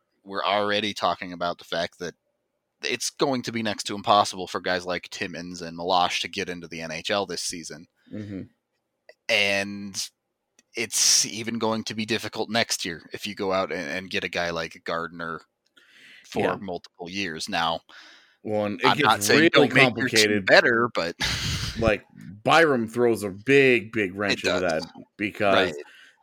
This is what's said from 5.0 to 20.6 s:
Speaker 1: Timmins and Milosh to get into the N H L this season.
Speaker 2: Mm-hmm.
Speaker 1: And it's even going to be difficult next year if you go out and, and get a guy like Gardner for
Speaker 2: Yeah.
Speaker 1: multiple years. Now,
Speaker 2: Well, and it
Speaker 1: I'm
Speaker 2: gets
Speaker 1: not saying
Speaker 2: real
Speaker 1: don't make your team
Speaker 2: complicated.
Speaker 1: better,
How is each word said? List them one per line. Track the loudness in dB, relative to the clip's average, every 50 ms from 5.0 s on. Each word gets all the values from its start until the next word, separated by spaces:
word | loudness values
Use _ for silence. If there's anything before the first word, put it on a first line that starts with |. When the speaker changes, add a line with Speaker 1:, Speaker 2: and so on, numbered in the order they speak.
| -6 -10
Speaker 1:
Timmins | -10 -8 -8 -8 -8 -10 -10 -12 -12 -12
and | -12 -12 -10 -8
Milosh | -2 0 2 2 2 2 0 -4
to | -4 -6
get | -6 -6 -6 -6
into | -8 -10 -12 -12
the | -10 -10
N | -8 -8
H | -8 -8 -4 -4
L | -2 -2 -2
this | -4 -6 -6
season. | -6 -8 -8 -8 -12 -12 -14 -16 -18 -20 _ _ _ _ -12
Speaker 2:
Mm-hmm. | -12 -10 -10 -10 -12 -12 -14 _ _ _ _ _ _ _ _ _ _ _ -20 _ _ _ 0
Speaker 1:
And | 2 2 4 2 2 0 -2 -4 -6 -10 -12 -10 -8 -8 -10 -10 -12 _ _ _ _ _ _ _ _ _ _ _ _
it's | -8 -6 -4 0 2 4 4 4 4 2
even | 0 -4 -6 -6 -6 -4 -2
going | 0 0 0 -2 -4
to | -6 -6
be | -6 -4
difficult | -2 -2 -4 -4 -6 -6 -6 -6 -2
next | 0 0 0 0 -2 -4 -4
year | -8 -8 -10 -12 -16
if | -14 -12 -10
you | -10 -8
go | -4 -4 -2
out | 0 0 -2 -2
and, | -4 -6 -6 -6
and | -6 -6 -6 -6
get | -6 -6 -4
a | -4
guy | -4 -2 -2 -2
like | -2 -4 -6 -8 -10 -12 _
Gardner | -6 -4 -4 -4 -6 -10 -10 -10 -10 -10 -12 -14 _ _ _ _ _ _ _ _ _ _ -20 -20 -20 -20 -20 -20
for | -10 -6 -2 -2
Speaker 2:
Yeah. | -2 -2 -4
Speaker 1:
multiple | -6 -8 -10 -10 -12 -14 _ _ -14 -10
years. | -6 -6 -4 -4 -6 -6 -6 -4
Now, | -2 0 0 0 -2 -4 -8 _ -20 -20 -20 -20 -20 -20 _ _ _ _ -8
Speaker 2:
Well, | -4 -2 -2 0
and | -2 -2 2
it | 2
Speaker 1:
I'm | 2 2
Speaker 2:
gets | 4 4 4
Speaker 1:
not | 4 2 4
saying | 4 4 6
Speaker 2:
real | 6 6 6
Speaker 1:
don't | 6 6 6 6
make | 6 6 6 4 2
your | -2 2
team | 4 4
Speaker 2:
complicated. | 4 4 4 2 4
Speaker 1:
better, | 6 6 6